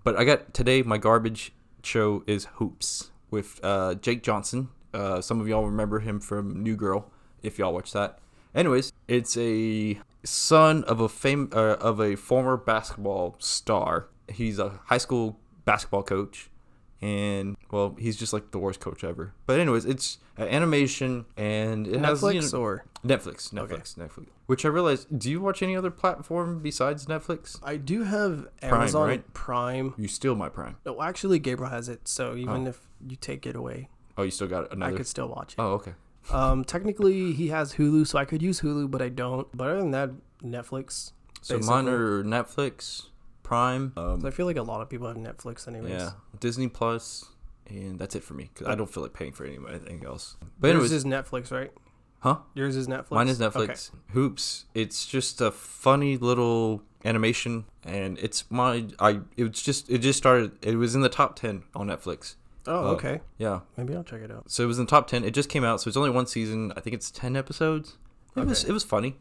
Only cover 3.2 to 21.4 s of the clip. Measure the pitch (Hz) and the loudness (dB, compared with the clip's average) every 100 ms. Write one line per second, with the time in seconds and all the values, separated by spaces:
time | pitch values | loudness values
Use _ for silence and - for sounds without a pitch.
3.2 | - 107 - - 98 98 92 95 120 120 | -6 -6 -6 -4 0 2 0 0 -2 -2
4.2 | - 104 - 127 131 - - 101 98 92 | 0 -2 -2 -4 -6 -10 -10 -4 -2 -2
5.2 | - 117 107 110 104 104 104 107 110 104 | 0 -2 2 2 2 0 0 0 -2 -4
6.2 | - 104 101 98 110 104 101 101 - - | -4 -4 -4 -4 -2 0 0 0 -4 -20
7.2 | - - 107 - 92 87 - 104 101 - | -20 -10 -6 0 0 0 -2 -2 -2 -6
8.2 | - - _ 139 170 127 135 - - 123 | -20 -20 _ 2 4 4 0 -6 0 0
9.2 | 117 117 117 110 110 110 107 101 - _ | 2 0 0 2 0 0 -2 -4 -8 _
10.2 | - - - 156 156 156 - 113 110 - | -6 0 6 8 8 6 2 2 2 2
11.2 | 135 143 131 110 110 - 113 107 107 101 | 0 2 2 4 4 4 2 2 0 0
12.2 | - 127 131 127 113 110 - 104 101 95 | 2 2 4 0 2 0 0 -6 -4 -2
13.2 | 90 - - - - 101 78 85 - - | -2 -4 -4 -2 2 2 2 0 -4 -18
14.2 | - 101 113 101 98 95 - 123 - 123 | -12 -4 -2 -2 -4 -2 2 2 2 0
15.2 | 110 107 - - - 104 - 101 98 98 | 0 -4 -18 -4 0 0 0 -2 0 -2
16.2 | 98 - - - - - - - 104 101 | -4 -10 -20 -20 -20 -20 -20 -10 -4 -2
17.2 | 104 98 98 101 - 104 101 - 117 101 | -2 -2 -4 -8 -4 -2 -2 -2 -4 -4
18.2 | 113 107 - 95 95 90 95 - 87 85 | -4 -4 -4 -4 -4 -4 -8 -8 -8 -6
19.2 | 95 - - 139 165 117 - 131 - - | -10 -6 2 4 4 2 0 -2 -4 -8
20.2 | - - 98 143 170 147 135 - 131 123 | -14 -6 0 2 4 4 2 0 -2 -4
21.2 | 113 - | -6 -6